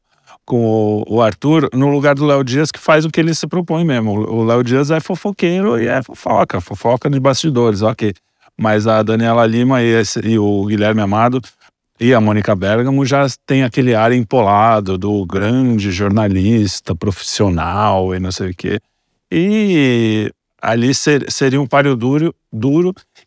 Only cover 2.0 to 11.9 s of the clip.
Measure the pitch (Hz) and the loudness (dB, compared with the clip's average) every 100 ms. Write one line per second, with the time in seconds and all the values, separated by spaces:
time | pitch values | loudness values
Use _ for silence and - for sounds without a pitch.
2 | 143 143 147 139 135 131 156 - - 156 | 2 2 2 0 0 -2 -2 -4 0 2
3 | 160 151 165 160 160 180 170 160 170 123 | 2 0 -2 -2 -4 -6 -4 -2 0 0
4 | 110 104 107 113 113 120 120 127 143 160 | -2 -2 -2 -2 0 0 2 0 0 -2
5 | - 180 208 196 175 180 202 233 220 127 | -4 -6 -6 -4 -2 0 0 -2 -2 -4
6 | - - - 98 - 95 87 98 117 127 | -6 -8 0 2 2 -2 -8 -4 -2 0
7 | 156 139 135 127 160 123 120 101 110 107 | 0 0 0 0 0 0 0 2 -2 -2
8 | 107 95 _ _ _ - 110 107 110 110 | -4 -6 _ _ _ -4 0 0 2 2
9 | 107 113 117 117 113 117 123 131 117 113 | 2 0 2 2 2 2 2 2 2 2
10 | - 120 104 113 104 101 104 104 104 110 | 0 -4 -2 0 2 0 0 0 0 0
11 | 101 104 120 131 117 _ _ _ _ | 0 0 0 0 -6 _ _ _ _